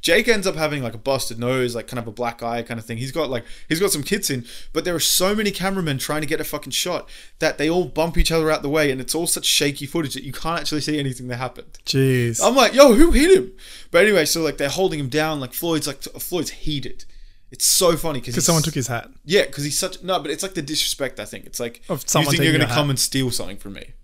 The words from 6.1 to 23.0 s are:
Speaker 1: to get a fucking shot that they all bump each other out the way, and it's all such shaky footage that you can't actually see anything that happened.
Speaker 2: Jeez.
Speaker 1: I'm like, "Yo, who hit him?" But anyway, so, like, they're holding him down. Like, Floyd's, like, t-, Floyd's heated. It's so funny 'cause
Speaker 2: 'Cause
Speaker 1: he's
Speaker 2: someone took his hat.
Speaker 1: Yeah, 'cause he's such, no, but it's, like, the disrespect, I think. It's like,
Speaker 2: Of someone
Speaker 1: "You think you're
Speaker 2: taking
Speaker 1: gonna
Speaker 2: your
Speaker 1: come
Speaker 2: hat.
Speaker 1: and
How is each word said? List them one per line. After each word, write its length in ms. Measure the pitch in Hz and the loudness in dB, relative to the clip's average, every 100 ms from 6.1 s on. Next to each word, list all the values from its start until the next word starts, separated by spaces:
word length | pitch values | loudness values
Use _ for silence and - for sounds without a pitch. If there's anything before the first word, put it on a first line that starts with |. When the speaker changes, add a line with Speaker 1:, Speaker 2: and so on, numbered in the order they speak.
| 151 | -4
Speaker 1:
to 80 | 151 | -2
get 120 | 156 | -4
a 40 | |
fucking 260 | 147 - - | -4 -8 -6
shot 380 | - 180 170 - - - - | -4 -2 -4 -8 -18 -20 -2
that 180 | 156 - | -2 0
they 100 | 147 | 0
all 160 | 175 165 | 0 0
bump 300 | 147 165 170 | -2 0 2
each 140 | 160 | 2
other 220 | 160 156 | 2 2
out 100 | 156 | 0
the 60 | 143 | 0
way, 240 | 156 147 | 2 2
and 80 | 131 | 0
it's 160 | 123 156 | -2 -2
all 100 | 170 | -2
such 180 | - | -2
shaky 400 | - - 147 139 | 0 2 0 -2
footage 300 | 139 170 143 | -6 -4 -4
that 80 | 131 | -6
you 80 | 135 | -10
can't 280 | 123 160 170 | -6 -4 -4
actually 200 | 151 151 | -2 -4
see 160 | 139 151 | -2 -2
anything 300 | 139 127 127 | -2 -6 -8
that 120 | 123 | -6
happened. 380 | 127 - - - | -8 -10 -20 -16
Speaker 2:
Jeez. 560 | - 135 135 127 120 113 | -4 2 4 4 0 2
Speaker 1:
I'm 140 | 202 | 4
like, 180 | 254 226 | 6 4
"Yo, 220 | 247 285 | 8 8
who 160 | 214 339 | 10 8
hit 260 | 233 320 381 | 8 8 6
him?" 140 | - - - - - | 6 -10 -20 -20 0
But 140 | 170 | 4
anyway, 200 | 254 196 151 | 6 6 2
so, 160 | 170 | 0
like, 160 | 156 131 | -2 -2
they're 100 | 143 | -4
holding 320 | 139 190 165 | 0 0 0
him 80 | 139 | -2
down. 320 | 143 156 151 | -2 -2 -4
Like, 120 | 127 | -6
Floyd's, 340 | - 170 160 143 | -6 -2 0 -2
like, 140 | 135 | -8
t-, 80 | - - | -12 -12
Floyd's 300 | - 180 151 | -6 -4 -4
heated. 540 | - - 147 95 - - - - - - | -4 -4 -4 -6 -10 -10 -16 -18 -20 -20
It's 160 | - - | -2 2
so 300 | - 180 165 | 4 4 2
funny 240 | 165 139 | 0 -4
'cause 60 | 110 | -4
Speaker 2:
'Cause 80 | 123 | 0
Speaker 1:
he's 80 | |
Speaker 2:
someone 180 | - 165 | 2 2
took 120 | 151 | 2
his 120 | 147 117 | -2 -4
hat. 240 | 117 - - | -6 -8 -20
Speaker 1:
Yeah, 220 | - 196 - | 0 2 2
'cause 180 | - | -4
he's 120 | 143 143 | -6 -4
such, 280 | 185 - | -4 -6
no, 160 | 175 180 | -4 -4
but 100 | 151 | -2
it's, 140 | 156 | -6
like, 100 | 190 | -6
the 80 | 175 | -8
disrespect, 560 | 143 151 - - 135 - | -6 -2 -2 -2 -6 -8
I 60 | |
think. 220 | 107 107 - | -12 -12 -12
It's 120 | - | -8
like, 240 | 120 - - | -8 -10 -8
Speaker 2:
Of 200 | 151 - | -8 0
someone 180 | 165 147 | 0 2
Speaker 1:
"You 120 | 131 | 2
think 60 | |
you're 80 | - | 4
Speaker 2:
taking 80 | 139 | 4
Speaker 1:
gonna 100 | 120 | 2
Speaker 2:
your 60 | 123 | 2
Speaker 1:
come 100 | 143 | 0
Speaker 2:
hat. 40 | |
Speaker 1:
and 100 | 131 | 0